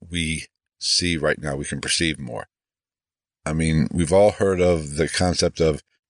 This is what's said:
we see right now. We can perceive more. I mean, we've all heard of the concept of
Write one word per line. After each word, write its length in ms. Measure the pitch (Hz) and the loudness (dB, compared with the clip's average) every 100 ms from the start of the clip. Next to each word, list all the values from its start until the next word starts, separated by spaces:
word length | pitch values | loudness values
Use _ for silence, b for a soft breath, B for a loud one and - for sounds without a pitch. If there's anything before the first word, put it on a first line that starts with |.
we 460 | 87 87 80 80 - _ _ _ | -8 -2 -2 -2 -6 _ _ _
see 360 | - - 87 82 | -2 0 0 0
right 240 | 76 - | 0 -2
now. 160 | 76 69 | -4 -6
We 80 | |
can 160 | 73 69 | -6 -8
perceive 400 | - - 85 67 | -4 0 0 -2
more. 300 | 64 55 - _ _ _ _ _ _ _ _ _ 78 | -8 -10 -12 _ _ _ _ _ _ _ _ _ -6
I 80 | |
mean, 340 | 78 80 78 67 | -2 2 2 0
we've 220 | 90 80 | 0 2
all 200 | 92 104 | 6 4
heard 280 | - 98 92 | 4 0 2
of 380 | 90 85 73 73 | 2 2 -2 -4
the 100 | 76 | -2
concept 540 | - 92 85 85 - | 0 0 2 -2 0
of 200 | 80 78 - _ _ | 0 0 -8 _ _